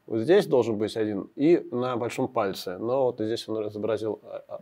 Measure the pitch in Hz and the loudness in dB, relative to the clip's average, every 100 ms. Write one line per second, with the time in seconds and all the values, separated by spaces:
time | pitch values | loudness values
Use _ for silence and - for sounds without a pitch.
0 | - 110 135 202 151 135 113 104 104 113 | -6 -2 4 4 6 4 2 0 -2 -2
1 | 107 98 - - 151 170 - 123 127 123 | -2 -4 -6 0 4 4 2 -4 -2 -2
2 | 120 - 127 117 98 87 95 92 113 135 | -4 -4 -2 0 -2 -2 -8 -6 -2 0
3 | 127 113 110 117 - 110 104 104 107 107 | 0 0 -2 -4 -4 -6 -6 -4 -2 -2
4 | 110 101 113 107 - 110 | -2 -6 -8 -14 -12 -12